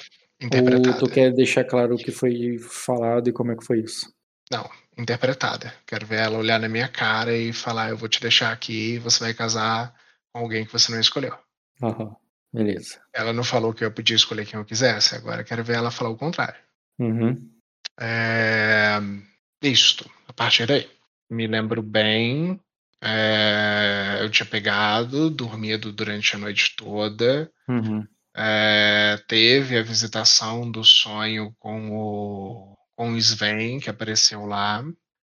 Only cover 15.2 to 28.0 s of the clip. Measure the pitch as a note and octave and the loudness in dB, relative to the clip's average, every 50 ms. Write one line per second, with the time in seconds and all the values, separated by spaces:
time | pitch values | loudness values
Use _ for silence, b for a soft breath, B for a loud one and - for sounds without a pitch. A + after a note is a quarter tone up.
15.2 | A2+ A2 A2+ A2+ A2+ - A#2+ A2+ A2+ A#2 A#2+ A#2 A#2+ A#2 A2+ - B2+ A2+ A2+ A2+ | -8 -8 -8 -8 -6 -6 -6 -6 -2 -2 -2 -2 -2 -4 -4 -4 -4 -4 -4 -4
16.2 | C#3 D#3+ F3 - B2+ - - - _ _ _ _ _ _ _ - B2 A#2 A2 A#2 | -6 -6 -2 -2 -4 -4 -6 -12 _ _ _ _ _ _ _ -4 -2 -2 0 2
17.2 | A2+ A#2 C3 C3+ - - _ _ _ _ _ _ _ - - - A#2 A2+ A#2 A#2 | 2 0 0 -2 -6 -16 _ _ _ _ _ _ _ -16 -12 -8 -6 -4 -2 -2
18.2 | A#2 A2+ A2+ A2+ A2+ A2 A2 A2 G#2+ A2 A2 G#2+ G#2+ G#2+ G#2 G#2 G#2 G2+ G2+ G2+ | 0 0 0 2 2 2 2 2 2 4 4 4 4 4 2 0 -2 -4 -6 -8
19.2 | - - _ _ _ _ _ _ - C#3+ B2+ - - - - - - - - _ | -12 -18 _ _ _ _ _ _ -2 2 4 4 4 4 4 2 -4 -14 -20 _
20.2 | _ - - - A#2 A#2+ - - A#2+ A2+ C#3+ C3+ - - - _ _ _ _ _ | _ -20 -4 -2 0 2 2 2 4 4 2 2 2 -2 -12 _ _ _ _ _
21.2 | _ _ A#2 A2+ A2+ G#2+ A2 A2 A2 A2 A#2 A#2 A2 G#2+ G#2+ A2 G#2+ G#2+ G#2+ A2 | _ _ -6 -4 -2 -2 0 -2 0 -2 -2 -4 -4 0 2 2 4 4 4 2
22.2 | A#2 A#2 B2+ D3 E3 F3+ F#3 F3+ - _ _ _ _ _ _ _ - A2+ A2 A2 | 2 2 0 0 0 -2 -4 -6 -8 _ _ _ _ _ _ _ -4 -2 0 2
23.2 | A2 G#2+ G#2+ G#2+ G#2+ G#2+ G#2 G#2 G#2 G#2 G#2 G#2 G#2 G2+ G2+ G2+ G2 G2 G2+ G#2 | 2 2 4 4 4 4 2 2 2 2 2 2 2 2 0 0 -2 -2 -2 -2
24.2 | G#2+ G#2+ G#2 - A2 G#2+ - A2 G2+ G#2+ G2+ G2+ G#2+ G#2 G#2 A2+ A#2+ A#2+ C3 C#3+ | -2 0 0 0 0 0 -4 -2 -2 0 0 2 2 2 2 0 0 0 0 0
25.2 | D#3 D#3+ D#3 C#3 C3 A2+ G#2+ A2 A2 G#2+ A2 A2 G#2+ G#2+ G2+ G#2 A2 G#2+ G#2 G#2 | 0 0 0 -2 -6 -8 -6 -6 -4 -4 -4 -4 -4 -8 -8 -6 -6 -6 -6 -2
26.2 | G2+ - - G#2 G#2 G#2+ G2+ G2 - - - - A2 G#2+ G#2 G#2 G#2+ G#2+ G#2 G#2+ | -2 -2 -2 -2 -6 -4 -2 0 0 0 -2 -6 -10 -8 -4 -2 -2 -2 -2 0
27.2 | A#2 A#2+ C3+ D3 D#3+ D#3 _ _ _ - B2 A#2+ A2 A2 G#2+ G#2+ | 2 2 2 2 -2 -6 _ _ _ -4 -2 -2 0 -2 -2 -4